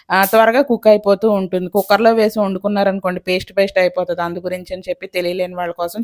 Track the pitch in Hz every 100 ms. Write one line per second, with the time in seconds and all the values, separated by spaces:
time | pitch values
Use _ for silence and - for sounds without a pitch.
0 | - 185 196 220 226 247 269 226 220 214
1 | 202 196 220 202 185 185 180 202 - 202
2 | 226 226 214 220 196 190 202 202 196 190
3 | 185 180 - 185 - 190 196 196 180 180
4 | 180 175 170 175 180 180 175 185 185 180
5 | 190 180 175 185 180 180 175 175 170 208